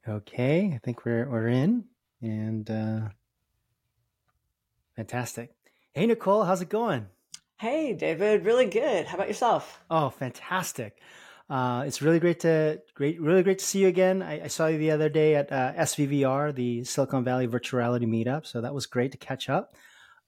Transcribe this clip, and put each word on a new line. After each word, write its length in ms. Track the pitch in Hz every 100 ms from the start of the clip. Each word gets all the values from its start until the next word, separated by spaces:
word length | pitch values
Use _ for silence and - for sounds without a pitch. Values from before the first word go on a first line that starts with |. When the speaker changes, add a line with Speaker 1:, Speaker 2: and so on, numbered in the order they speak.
| -
Speaker 1:
Okay, 600 | 107 - - 127 160 202
I 40 | 131
think 260 | - 120
we're, 260 | 120 117 131
we're 200 | 117 113
in, 340 | 123 151 240 - _ _ _
and, 500 | 113 110 110 110 107
uh, 380 | 110 110 110 110 - _ _ _ _ _ _ _ _ _ _ _ _ _ _ _ _ _ -
fantastic. 560 | 107 123 120 - 120 _ _ _ _
Hey, 140 | 139 220
Nicole, 400 | 226 190 202 185
how's 160 | 185
it 80 | 180
going? 380 | 208 233 139 101 _ _ - _ _
Speaker 2:
Hey, 320 | 220 302 302
David, 540 | 170 156 160 208 208 170
really 220 | 240 247
good. 380 | 208 294 202 139
How 100 | 170
about 120 | 202
yourself? 560 | 208 240 190 - - _
Speaker 1:
Oh, 180 | 160 139
fantastic. 920 | - 131 - - 185 175 - 107 _ - - - - _
Uh, 340 | 135 127 123 143
it's 160 | -
really 200 | 143 165
great 180 | 175 170
to, 400 | 165 160 156 156 _
great, 260 | - 143 165
really 240 | 151 185
great 160 | 185 190
to 60 | -
see 140 | 196
you 100 | 190
again. 320 | 180 185 190
I, 240 | 175 156 160
I 20 |
saw 200 | - 160
you 100 | 160
the 140 | 156
other 180 | 151 151
day 260 | 151 156 151
at, 160 | 143
uh, 220 | 135 127 -
S 200 | 156 -
V 100 | 143
V 180 | 143
R, 300 | 135 135 147
the 320 | 135 123 120 131
Silicon 400 | - 135 135 123
Valley 220 | 127 123
Virtual 320 | 120 - 127
Reality 260 | 120 123 117
Meetup, 400 | 113 117 143 -
so 160 | 120
that 120 | 147
was 120 | 143 123
great 260 | 127 131
to 60 | -
catch 320 | - 131 -
up. 260 | 147 - - - - - _